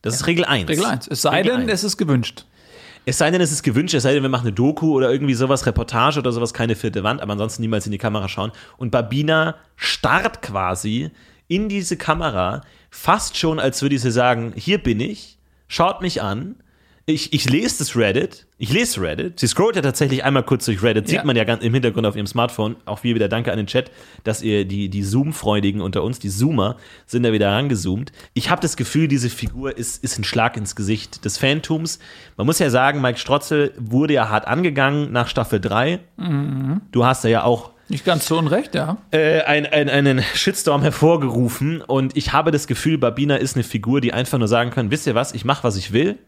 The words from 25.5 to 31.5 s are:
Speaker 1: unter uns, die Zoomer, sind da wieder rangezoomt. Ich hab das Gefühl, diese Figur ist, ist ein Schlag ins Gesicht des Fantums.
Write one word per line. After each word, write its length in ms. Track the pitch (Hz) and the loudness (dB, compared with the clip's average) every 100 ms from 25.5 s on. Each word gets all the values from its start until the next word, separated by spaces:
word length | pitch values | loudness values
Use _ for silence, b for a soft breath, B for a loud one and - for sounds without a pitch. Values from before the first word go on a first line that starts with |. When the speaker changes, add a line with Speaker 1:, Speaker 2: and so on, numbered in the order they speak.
| 104 101 101 | 2 2 0
Speaker 1:
unter 240 | 95 92 | 0 -2
uns, 160 | 95 127 | -2 -4
die 80 | 101 | -6
Zoomer, 480 | 98 131 139 98 123 B B _ | 0 2 2 0 -2 B B _
sind 180 | 123 | 0
da 80 | 120 | 2
wieder 180 | 107 101 | 2 2
rangezoomt. 640 | 104 143 113 90 98 139 B B | 2 0 -2 0 -2 -4 B B
Ich 160 | - - | -6 -2
hab 100 | 180 | 0
das 160 | 170 - | 0 -2
Gefühl, 320 | - 147 160 | -2 0 2
diese 220 | 139 120 | 2 0
Figur 480 | - 120 123 135 - | -4 -8 -6 -8 -6
ist, 260 | 117 - | -8 -6
ist 160 | - - | -6 -4
ein 60 | 101 | -2
Schlag 320 | 117 113 113 | 2 0 0
ins 180 | 101 - | -8 -4
Gesicht 480 | 101 107 - - | -2 -2 -4 -8
des 140 | 107 - | -6 0
Fantums. 600 | 135 | 0